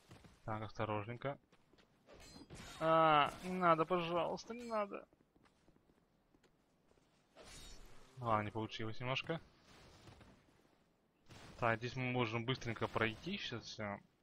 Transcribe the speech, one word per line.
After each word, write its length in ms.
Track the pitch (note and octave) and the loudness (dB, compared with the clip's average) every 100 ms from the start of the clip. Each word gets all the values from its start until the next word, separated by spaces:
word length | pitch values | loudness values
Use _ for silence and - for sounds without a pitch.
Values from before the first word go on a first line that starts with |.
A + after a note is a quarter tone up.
| - - - - | -20 -20 -20 -12
Так, 180 | A2+ G#2+ | -6 -4
осторожненько. 760 | G#2+ - G#2+ G#2+ G#2 A#2+ C3+ C#3 _ - _ - _ _ - - - - - - - - | -6 -4 -2 -2 -4 -6 -6 -6 _ -20 _ -20 _ _ -20 -20 -20 -20 -18 -16 -14 -2
А, 520 | D#3+ D#3+ D#3+ D3+ C#3 - | 6 8 10 8 6 2
не 80 | F3+ | -4
надо, 320 | F#3 F3 D#3+ | 2 6 6
пожалуйста, 680 | D#3+ F3+ E3 E3+ D3 F#3 - | 6 2 2 0 0 -2 -8
не 100 | A#3 | -10
надо. 420 | A#3+ G#3+ G3+ - - _ _ _ _ _ _ _ _ _ _ _ _ _ _ _ _ _ _ _ _ _ _ - - - - - - - - - | -4 -2 -2 -6 -14 _ _ _ _ _ _ _ _ _ _ _ _ _ _ _ _ _ _ _ _ _ _ -20 -18 -16 -14 -14 -14 -16 -16 -4
Ладно, 260 | A#2 G#2+ | 2 4
не 60 | G#2 | 2
получилось 500 | A2 A2 - A2 G#2+ | -2 -4 -4 -4 -4
немножко. 400 | B2 C3 - E3 - - - - - - - - - - _ _ _ _ _ _ _ _ - - - - | -2 -2 -2 -4 -6 -20 -20 -20 -20 -20 -20 -20 -20 -20 _ _ _ _ _ _ _ _ -20 -20 -14 0
Так, 200 | A#2 A2+ | 2 2
здесь 180 | A#2+ C3 | -2 -2
мы 80 | B2+ | 0
можем 320 | B2 A2+ A#2 | 2 2 0
быстренько 420 | A#2 B2+ A#2 A2 A2 | 0 -2 -2 -2 -2
пройти 520 | A#2 A2+ G#2+ E3 G3+ | 2 0 0 -6 -6
сейчас 260 | - A#2 | -6 -8
всё. 340 | - - G#2 G2+ _ _ | -10 -8 -6 -6 _ _